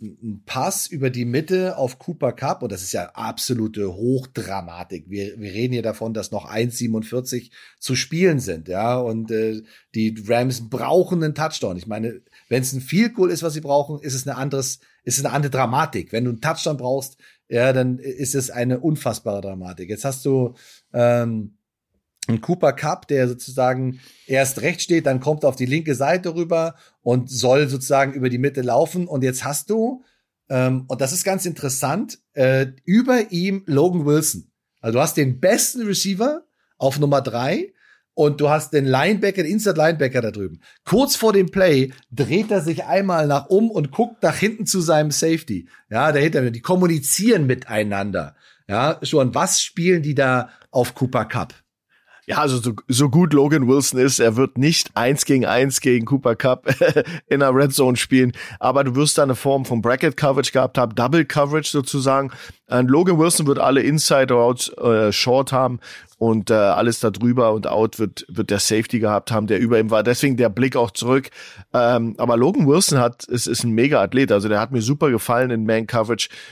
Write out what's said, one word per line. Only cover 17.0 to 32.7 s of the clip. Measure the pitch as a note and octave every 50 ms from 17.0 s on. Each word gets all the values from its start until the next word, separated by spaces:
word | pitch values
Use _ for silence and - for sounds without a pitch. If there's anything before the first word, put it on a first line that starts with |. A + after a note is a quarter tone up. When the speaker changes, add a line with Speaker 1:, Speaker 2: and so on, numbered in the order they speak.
| C3+ - - _ _ - _ _ _ -
Speaker 1:
ja, | A#2+ A#2 B2 C3+ B2+
dann | C3 B2+ B2+ B2+ B2+
ist | B2+ C3+ B2+ C3+ C#3 C3 C#3
es | C3+ B2 -
eine | - B2 B2 B2+ B2+ B2
unfassbare | E3 D#3+ D3+ - - B2 G#2+ - - A2+ G2+ G2+ F#2+
Dramatik. | G2 F#2+ F#2 F2+ F2+ F#2 F#2 F2+ F2
Jetzt | G#2+ G#2 -
hast | C#3 C3 C3+ -
du, | C#3+ C3+ C3 B2 A#2+ B2 - - - - _ _ _ -
ähm, | B2 A#2+ A#2+ A#2+ A#2+ A#2+ A#2 A2+ A2 G#2 G#2 - _ _ _ _ _ _ _ _ _ _ _ _ _ - -
ein | A#2 A2 -
Cooper | - F3 F3+ - C#3+ C3
Kupp, | - D3 D3 F3+ - - -
der | D3 C3+ B2+ B2
sozusagen | B2 B2 - - B2+ C3+ B2+ B2+ B2+ C3 C3 B2+ B2+ C3 - - _ _ _
erst | - C3+ C3+ C3+ C3 - -
rechts | G#2+ E3 F3 F3+ -
steht, | - F3 E3 -
dann | C#3+ C3 B2+
kommt | - D3+ D#3 D3+ -
er | C#3
auf | -
die | - B2+
linke | B2 C#3 E3 D#3+ D#3 C3+
Seite | A#2 C3+ D3 F3 F#3 F#3 F3+ D#3+
rüber | E3+ E3+ E3 E3+ E3 E3 E3 D#3+ _ _ _ _ _ _
und | A#2+ B2 B2+ B2 B2+
soll | C3 A#2+ B2+ B2 B2+ C#3+ D3+ C3
sozusagen | C3+ C3 C3 - C#3 C3+ C#3 C#3 C3+
über | C#3 B2+ B2+
die | B2+ B2+
Mitte | C3 C#3+ C#3 C3+
laufen. | B2 B2 A#2 C3 E3 D#3+ - F3+ F3 F3
Und | D#3 C3+ C3
jetzt | B2+ B2+ C3 -
hast | C#3 D3 - - -
du, | G#3+ A3+ A3 B3 C4 B3+ - _ _ _ _ _ _ _ _ -
ähm, | C3+ B2+ B2+ C3 C3 C3 B2+
und | - C3 -
das | C#3 C3 F#3
ist | F3+ -
ganz | F#3+ F#3+ F#3 F#3+
interessant, | F3+ D#3+ - - C3+ C3+ - D3 C3 D3+ G3+ B3 - - - _ _ _
äh, | D3 B2+ C3 C3 C3+ C#3 C3+